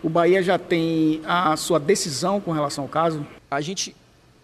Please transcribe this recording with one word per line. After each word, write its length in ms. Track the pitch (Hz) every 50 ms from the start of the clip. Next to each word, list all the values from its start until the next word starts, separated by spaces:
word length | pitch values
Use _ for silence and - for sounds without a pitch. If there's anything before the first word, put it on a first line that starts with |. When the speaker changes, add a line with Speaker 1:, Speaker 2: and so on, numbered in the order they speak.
| -
Speaker 1:
o 60 | 160
Bahia 340 | 160 170 170 170 180 196 185
já 160 | 180 185 175
tem 600 | 180 - 180 170 165 165 165 160 160 156 156 160 -
a 320 | - 175 175 180 160 156 156
sua 220 | - - 180 156
decisão 600 | 143 147 220 - - 175 139 123 143 180 202 202
com 120 | 196 175
relação 320 | 160 156 147 143 - - 139
ao 40 | 127
caso? 380 | - 156 165 170 160 151 143 - - - _ _
Speaker 2:
A 100 | 139 143
gente 360 | 151 151 196 185 - - - _ _ _ _ _ _ _ _ _